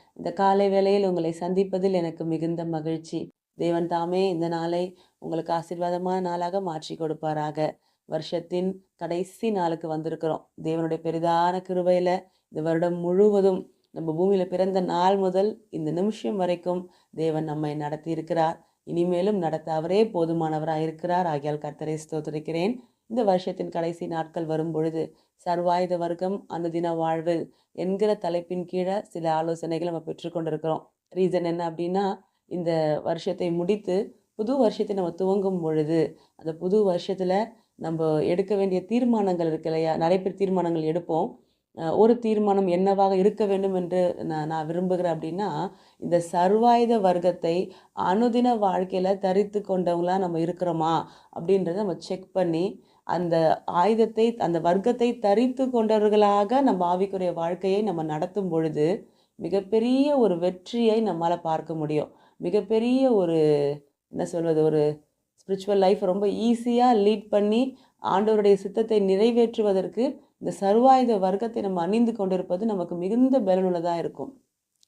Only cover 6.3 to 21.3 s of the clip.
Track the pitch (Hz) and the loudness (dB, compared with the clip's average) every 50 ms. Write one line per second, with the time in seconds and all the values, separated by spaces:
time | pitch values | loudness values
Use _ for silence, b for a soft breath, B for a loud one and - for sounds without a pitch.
6.3 | 175 175 175 175 185 202 196 175 160 160 156 - - 156 165 156 156 156 160 156 | -4 -4 -4 -4 -4 -4 -4 -4 -6 -8 -10 -10 -8 -6 -6 -6 -6 -4 -4 -4
7.3 | 151 151 151 151 151 156 156 147 - _ _ _ _ _ _ - 156 160 160 - | -4 -2 -4 -4 -4 -2 -4 -4 -4 _ _ _ _ _ _ -8 -8 -8 -6 -6
8.3 | 180 165 170 - 180 180 185 190 190 - _ _ _ - 175 165 170 175 190 185 | -6 -6 -6 -4 -4 -2 -2 -2 -4 -6 _ _ _ -10 -8 -6 -4 -4 -6 -8
9.3 | - - - 226 208 190 175 165 165 165 170 160 156 156 156 160 160 160 165 160 | -8 -6 -4 -2 0 0 0 0 -2 -4 -6 -6 -6 -4 -6 -6 -6 -4 -4 -4
10.3 | 156 - - _ _ - 160 160 160 165 165 160 160 160 160 165 160 165 165 170 | -4 -4 -8 _ _ -8 -4 -4 -2 -2 -2 -2 -4 -4 -4 -4 -4 -2 0 0
11.3 | 170 170 170 180 180 185 180 - 185 180 175 180 180 180 180 180 180 185 185 b | 2 2 2 2 0 -2 -4 -4 -2 0 2 2 4 4 2 2 0 -2 -4 b
12.3 | b b b b - 156 156 165 165 165 175 175 175 175 170 175 180 185 208 214 | b b b b -8 -4 -2 0 0 0 0 0 -2 -2 -2 0 4 4 6 6
13.3 | 202 202 190 196 185 185 - - _ _ _ _ - 156 160 160 156 160 180 196 | 6 4 4 2 2 0 -4 -10 _ _ _ _ -12 -8 -6 -4 -2 0 2 2
14.3 | 202 190 180 185 185 180 190 196 185 190 180 170 170 175 180 190 202 196 190 185 | 2 2 0 0 0 -2 0 0 0 0 0 0 0 2 4 4 4 2 2 0
15.3 | 180 190 196 214 220 - _ _ - 160 156 151 151 175 190 214 214 - - 226 | 2 2 0 0 -2 -6 _ _ -8 -6 -4 -2 -2 0 0 -2 -2 -4 -4 -4
16.3 | 220 196 180 175 175 175 - 180 180 180 180 b b b b b b 156 160 160 | -2 -2 0 -2 -2 -2 -2 -4 -4 -4 -6 b b b b b b -4 -2 0
17.3 | 156 156 160 156 147 151 156 147 147 151 147 147 151 151 - 165 165 160 160 - | 0 -2 -2 -4 -4 -4 -4 -4 -4 -4 -6 -6 -6 -8 -6 -6 -6 -6 -4 -2
18.3 | 175 165 160 160 165 - b b b b b - - 170 170 180 180 - 185 208 | 0 0 0 0 -2 -4 b b b b b -6 -2 0 0 0 0 0 0 0
19.3 | 214 190 165 156 160 156 156 165 160 156 156 170 185 208 226 214 180 175 165 165 | 0 0 -2 -2 -4 -4 -4 -4 -4 -4 -2 0 2 2 2 0 0 -2 -2 0
20.3 | 165 165 160 160 156 151 156 165 156 156 160 160 156 160 - 175 175 180 180 170 | 0 0 -2 -2 -2 -2 -2 -2 -2 -2 -2 -4 -4 -6 -4 0 0 0 0 0